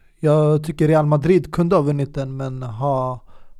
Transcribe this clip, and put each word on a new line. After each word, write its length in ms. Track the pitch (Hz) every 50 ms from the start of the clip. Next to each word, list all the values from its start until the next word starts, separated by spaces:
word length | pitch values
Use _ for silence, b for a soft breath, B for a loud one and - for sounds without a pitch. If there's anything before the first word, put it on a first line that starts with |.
| _ _ _ _
Jag 440 | - 151 147 156 151 151 151 151 151
tycker 240 | 165 151 - 156 151
Real 180 | 160 156 151
Madrid 460 | 151 151 147 131 160 190 180 - -
kunde 240 | - - 175 170 196
ha 60 | 175
vunnit 320 | 143 143 147 143 139 139 147
den, 220 | 147 135 131 135
men 260 | 135 135 135 131 127
har 580 | 127 120 107 110 139 143 139 131 127 127 127 120 b b b b b b b